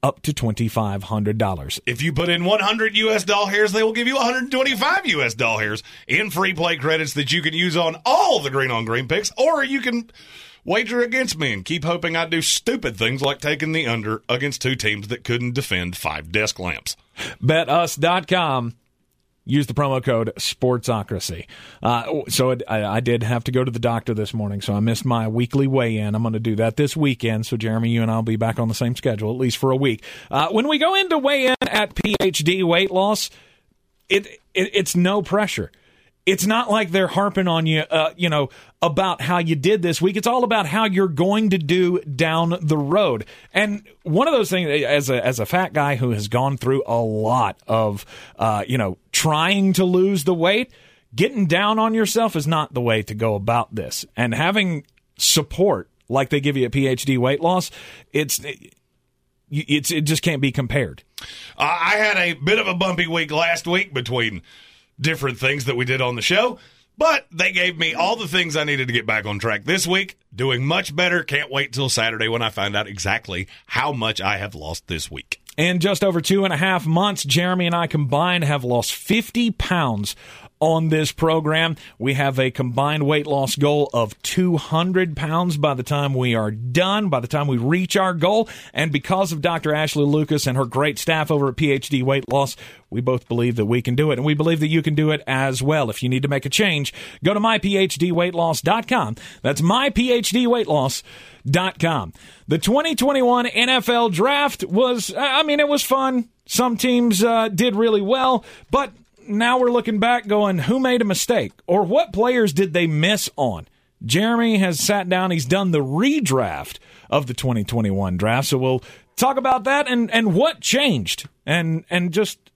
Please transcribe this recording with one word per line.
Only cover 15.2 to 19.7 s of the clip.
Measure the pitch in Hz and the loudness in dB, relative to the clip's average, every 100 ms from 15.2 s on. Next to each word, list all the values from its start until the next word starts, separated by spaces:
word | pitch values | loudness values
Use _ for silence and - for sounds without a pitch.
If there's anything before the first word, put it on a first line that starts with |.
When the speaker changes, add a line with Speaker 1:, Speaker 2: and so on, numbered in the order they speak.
Speaker 2:
couldn't | - 120 123 | -4 -4 -2
defend | 123 - 92 90 90 | -4 -4 -4 -4 -6
five | 78 76 78 | -6 -6 -6
desk | 95 107 - | -2 -2 -4
lamps. | 90 67 - - _ - - - | -6 -8 -10 -12 _ -14 -12 -4
Speaker 1:
Bet | 127 160 165 | 0 2 2
us | 156 170 - | 0 0 0
dot | 160 180 175 | 0 0 0
com. | 185 165 131 120 117 _ _ _ _ _ _ - | 0 0 -2 -4 -10 _ _ _ _ _ _ -2
Use | 135 | 0
the | 143 | 0